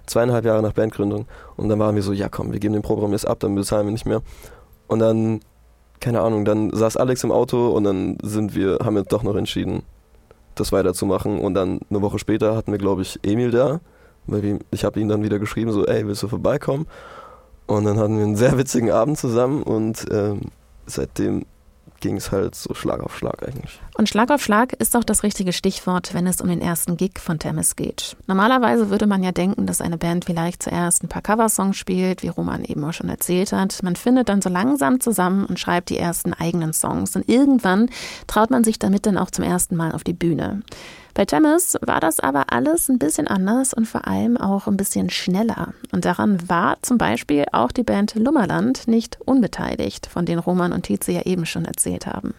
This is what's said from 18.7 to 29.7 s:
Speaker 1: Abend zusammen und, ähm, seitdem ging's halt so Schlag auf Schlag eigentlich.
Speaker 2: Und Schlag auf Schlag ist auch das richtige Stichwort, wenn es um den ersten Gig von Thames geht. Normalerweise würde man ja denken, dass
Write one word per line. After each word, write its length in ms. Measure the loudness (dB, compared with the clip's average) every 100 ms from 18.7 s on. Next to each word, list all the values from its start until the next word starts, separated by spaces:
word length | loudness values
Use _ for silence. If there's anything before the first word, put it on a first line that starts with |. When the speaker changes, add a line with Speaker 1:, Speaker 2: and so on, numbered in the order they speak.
| 2 2
Speaker 1:
Abend 280 | 4 2 0
zusammen 440 | 0 2 2 0
und, 440 | -2 0 0 -4 -2
ähm, 300 | 0 0 -2 -8 -14 _ -20 -10
seitdem 580 | -6 -6 -2 -2 -2 -6 -18 -20 _ -20 -8
ging's 300 | -4 -4 -2
halt 240 | -2 -2
so 200 | -6 -10
Schlag 280 | -6 -4 -4
auf 140 | -6 -8
Schlag 240 | -8 -6
eigentlich. 380 | -8 -10 -14 -16 -12 -2
Speaker 2:
Und 120 | 0
Schlag 220 | 2 2
auf 100 | 2
Schlag 320 | 2 2 2
ist 220 | 0 0 0
auch 60 |
das 220 | 2 0
richtige 280 | 0 -2 -2
Stichwort, 640 | 0 -2 -2 -2 -2 -2
wenn 140 | -2 0
es 120 | 0
um 80 | 0
den 140 | 0
ersten 340 | 0 -2 -2 0
Gig 220 | -2 -2
von 220 | -4 -4
Thames 340 | -2 -2 -2
geht. 420 | -2 -6 -6 -10 -10 -2
Normalerweise 600 | 4 4 4 4 4 2
würde 200 | 2 2
man 160 | 2
ja 80 | 0
denken, 340 | 0 0 0
dass 140 | -2